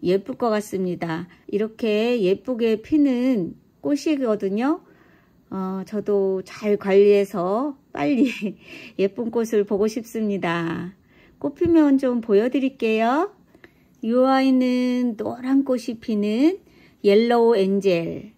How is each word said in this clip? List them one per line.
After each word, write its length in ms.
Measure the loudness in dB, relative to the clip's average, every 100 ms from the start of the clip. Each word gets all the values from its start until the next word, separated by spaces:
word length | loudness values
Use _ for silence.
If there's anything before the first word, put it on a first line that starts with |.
예쁠 320 | -2 -2 -2 -4
것 140 | -2
같습니다. 760 | -2 -4 -6 -6 -6 -6 -8 -10 -18 -8
이렇게 720 | -6 -6 -4 -2 0 0 0
예쁘게 600 | 0 0 -4 -2 0 -2
피는 760 | 0 2 2 2 0 0 -2 -8 _ _
꽃이거든요. 1000 | -4 -2 -2 -2 0 -2 -2 -2 -2 -2 -6 _ _ _ _ _ _
어, 320 | -8 -6 -8 -8
저도 560 | -8 -2 0 0 -2
잘 320 | -8 -8 -2 -2
관리해서 1040 | 4 6 6 6 2 -2 -2 -2 -4 -8 _
빨리 360 | -4 -2 2 0
<laughs> 680 | -2 -10 -10 -18 -20 -16 -4
예쁜 320 | -4 -2 -6
꽃을 320 | -4 -2 0
보고 240 | 0 0 -2
싶습니다. 1040 | -2 -8 -6 -4 -2 -2 -4 -4 -6 -10 -14 _ _ _ _
꽃 180 | -10 -2
피면 420 | 2 4 6 4
좀 240 | 2 -2
보여드릴게요. 1080 | 2 2 2 0 -2 -2 -2 0 0 0 -2 -8 _ _ -20 _ _ _
이 120 | -2
아이는 1040 | 2 4 4 4 2 2 0 0 -2 -2 -4
노란 460 | -8 -8 0 0
꽃이 360 | 2 -2 -4 -10
피는 580 | -6 -2 -2 2 2 0 -8 _ _ _
옐로우 520 | 4 4 6 4 4 4
엔젤 760 | 2 2 2 0 -2 -8 -14